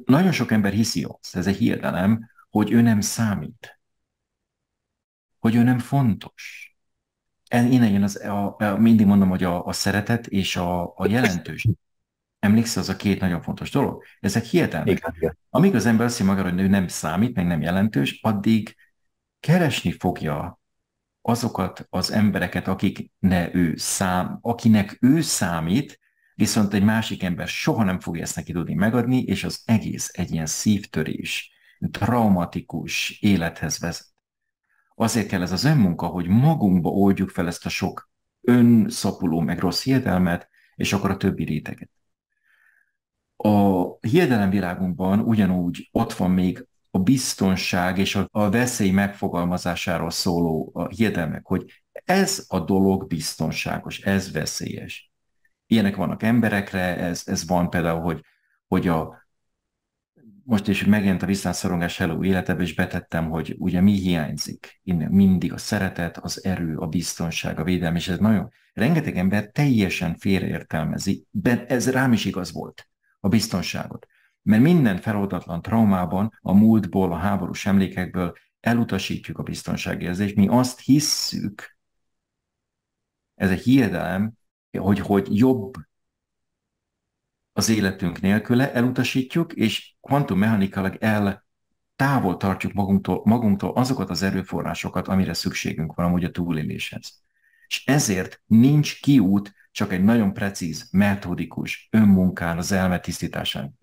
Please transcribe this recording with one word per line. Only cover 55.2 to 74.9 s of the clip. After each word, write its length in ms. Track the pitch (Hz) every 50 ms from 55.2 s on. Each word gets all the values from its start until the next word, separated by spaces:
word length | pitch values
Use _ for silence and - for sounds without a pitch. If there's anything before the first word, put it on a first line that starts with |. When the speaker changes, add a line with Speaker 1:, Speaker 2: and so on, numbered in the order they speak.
| _ _ _ _ _ _ _ _ _
Speaker 1:
Ilyenek 300 | - 117 113 101 98 98
vannak 280 | 95 90 76 78 - -
emberekre, 720 | 110 117 120 110 107 104 101 95 - - 95 90 90 87 87
ez, 260 | 90 87 85 - -
ez 220 | - 95 92 82 82
van 220 | 90 87 87 85
például, 320 | - 87 82 85 82 82
hogy, 200 | 80 87 82 76 - _ _ _ _ _ _ _ _ _
hogy 200 | 92 92 - -
a, 400 | 82 80 80 78 - - _ _ _ _ _ _ _ _ _ _ _ _ _ _ _ _ _ _ _ _ _ - - - _
most 240 | - 117 104 - -
is 180 | 98 - -
megjelent 360 | 95 104 107 98 98 95 87
a 40 | -
Viszlátszorongás 720 | 87 98 98 - 92 90 - - 95 90 85 87 85 - -
Hello 260 | 95 87 80 78 80
életebe, 400 | 92 95 92 87 - - 76 92
és 100 | 82 78
betettem, 560 | - 92 - - 90 - _ - 82 82 80
hogy 260 | 80 82 78 76 - -
ugye 240 | - 90 85 90
mi 100 | 92 101
hiányzik 880 | 104 95 87 92 87 82 76 71 76 78 - - - - - - - _ _
innen. 280 | - 90 82 76 -
Mindig 420 | - 98 101 95 92 90 87 87 -
a 40 | -
szeretet, 600 | - - - 104 95 92 - - 85 82 - -
az 280 | - 85 - - -
erő, 320 | 95 92 - 85 82 78 73
a 100 | - 82
biztonság, 720 | 78 90 82 - - - 85 82 80 - - 82 - -
a 40 | 80
védelem, 320 | 85 92 87 85 82 85
és 120 | 85 80 -
ez 100 | 92 82
nagyon, 320 | 95 110 110 95 - - - _ _ _ _
rengeteg 440 | - 101 135 175 160 151 - - 87
ember 320 | 90 95 98 104 104 -
teljesen 640 | - - 147 143 127 110 98 87 - - 90 85 82 -
félreértelmezi, 1080 | - 98 95 92 80 78 78 - - - - 80 80 80 80 - - 98 98 - - _
de 360 | - 104 87 123 120 113 -
ez 260 | - 135 123 104 127
rám 200 | 127 127 135 131
is 140 | 117 101 -
igaz 260 | 101 85 90 90 85
volt, 360 | - - - - - - - _ _ _ _ _ _ _
a 80 | - 101
biztonságot. 800 | - 113 95 - - 92 82 - - - - - - - - _ _ _ _ _ _ _
Mert 200 | - - 107 110
minden 360 | 127 160 180 170 139 110